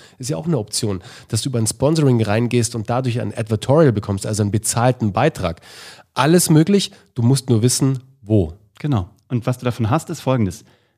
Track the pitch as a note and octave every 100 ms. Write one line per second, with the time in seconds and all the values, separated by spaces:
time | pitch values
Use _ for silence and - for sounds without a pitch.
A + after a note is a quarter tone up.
0 | - _ B2+ D#3+ E3+ C#3+ G#2+ - G#2+ F#2+
1 | - - - A2+ C#3+ B2 A2 - C3+ D#3+
2 | C#3+ A#2+ G#2 G#2+ A#2 B2 A2+ A#2 G#2+ A#2+
3 | B2+ A#2 G#2+ - A2+ A2 - D3 D3+ G2+
4 | - G2 A2 G#2+ G#2 G#2 - A#2+ B2 B2+
5 | A2 G2 D3+ - F2+ E2 - - - -
6 | _ - C#3 F3 E3+ D3+ D#3+ G3 - -
7 | _ - A#2 C3+ - A2+ B2 - C3+ C3
8 | - _ G2 G#2+ D#2+ - _ _ D3 A#2
9 | F2 _ _ B2 B2+ B2 B2 A#2 A2 D#3
10 | - D#3+ C3 C3 F#2+ - - _ _